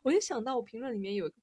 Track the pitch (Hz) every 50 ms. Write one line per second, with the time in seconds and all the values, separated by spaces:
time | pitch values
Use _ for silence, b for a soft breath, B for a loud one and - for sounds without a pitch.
0 | - 262 330 427 - - 311 233 220 262 262 240 202 - - 226 262 262 233 202
1 | 196 196 202 202 170 151 - _